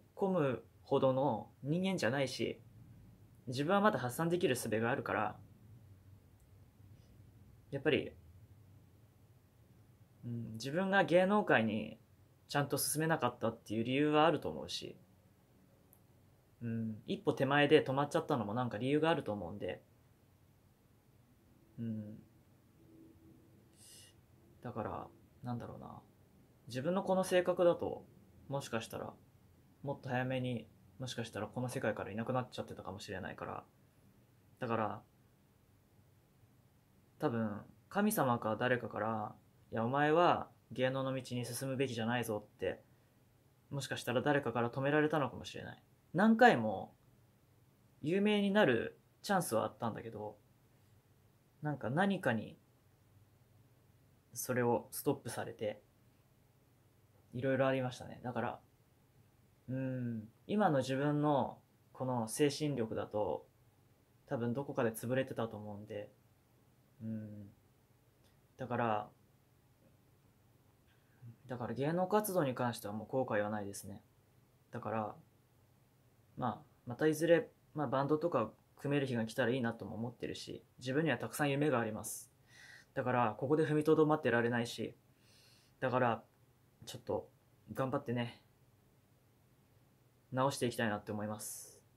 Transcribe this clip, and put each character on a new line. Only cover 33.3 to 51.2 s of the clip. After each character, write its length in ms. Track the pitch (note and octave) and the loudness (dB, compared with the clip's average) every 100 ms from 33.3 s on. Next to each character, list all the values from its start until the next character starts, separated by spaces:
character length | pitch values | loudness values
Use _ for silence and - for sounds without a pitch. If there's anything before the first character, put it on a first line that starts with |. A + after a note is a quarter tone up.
い 60 | - | -10
か 80 | |
ら。 200 | - - - _ _ _ - - _ _ _ - | -10 -10 -14 _ _ _ -20 -20 _ _ _ -10
だ 80 | B2 | -2
か 100 | A2+ | 0
ら、 260 | G#2+ G#2 - _ _ _ _ _ _ _ _ - _ _ _ _ - _ _ _ _ _ _ _ | 0 -4 -14 _ _ _ _ _ _ _ _ -20 _ _ _ _ -20 _ _ _ _ _ _ _
多 100 | D3+ | -2
分、 340 | A#2 A2 G2+ - - _ | 0 -2 -4 -12 -20 _
神 240 | G3 G#3 | 0 0
様 260 | F#3+ C3+ A#2 | 2 2 2
か 180 | A2 A2 | 0 0
誰 220 | B2+ B2 | 2 0
か 100 | A2 | 0
か 120 | G#2+ | -4
ら、 340 | A2 A2 G#2+ - _ _ - | -2 -2 -6 -10 _ _ -6
「い 20 | |
や、 100 | A2+ | -2
お 40 | A2+ | 0
前 240 | C#3 D3+ | 2 4
は 360 | D#3 E3+ G#2+ - - _ | 6 6 4 0 -14 _
芸 200 | A#2 B2+ | -2 0
能 120 | C3+ | 0
の 120 | C3+ | -2
道 200 | C3 B2+ | -4 -4
に 100 | B2 | -6
進 240 | A#2+ A#2 C3+ | -4 -6 -4
む 80 | C3 | -2
べ 120 | C3 | -2
き 60 | |
じ 80 | A#2 | 0
ゃ 40 | A2+ | 0
な 120 | A#2+ | 0
い 60 | |
ぞ」 180 | A#2 G#2 - _ | 0 -4 -6 _
っ 20 | |
て、 240 | F#2 - - _ _ _ _ _ _ _ _ | -4 -4 -10 _ _ _ _ _ _ _ _
も 100 | C#3 | -8
し 80 | - | -6
か 80 | A#2+ | -6
し 80 | |
た 80 | - | -2
ら 100 | A#2+ | 0
誰 180 | C3+ C#3+ | 2 2
か 120 | A#2+ | 2
か 80 | A#2+ | 0
ら 100 | A#2+ | -2
止 100 | C3 | 0
め 100 | C#3 | 2
ら 100 | D3+ | 2
れ 80 | D3+ | 2
た 100 | D#3 | 2
の 120 | C3+ | 0
か 60 | - | -4
も 80 | |
し 120 | - - | -12 -12
れ 80 | |
な 100 | - | -14
い。 80 | - _ _ _ | -16 _ _ _
何 220 | E3 A3 A3+ | 2 4 8
回 200 | A#3+ C#3 | 8 8
も、 380 | A2 F#2+ - - _ _ _ _ _ _ _ _ _ _ | 2 -4 -8 -14 _ _ _ _ _ _ _ _ _ _
有 180 | C#3+ F#3+ | -2 2
名 200 | G#3 G#3 | 4 4
に 100 | G3+ | 4
な 140 | G3+ | 4
る 340 | E3+ A#2 - - _ _ | 4 4 -2 -10 _ _
チ 100 | - | -2
ャ 60 | F#3+ | 0
ン 40 | |
ス 120 | E3+ | 2
は 100 | A2 | 0
あ 40 | G#2+ | -2
っ 80 | - | -4
た 140 | A#2 | -6
ん 40 | |
だ 80 | G#2+ | -6
け 80 | A2+ | -10
ど、 280 | G#2+ G#2 - _ _ _ _ _ - _ _ | -10 -10 -12 _ _ _ _ _ -20 _ _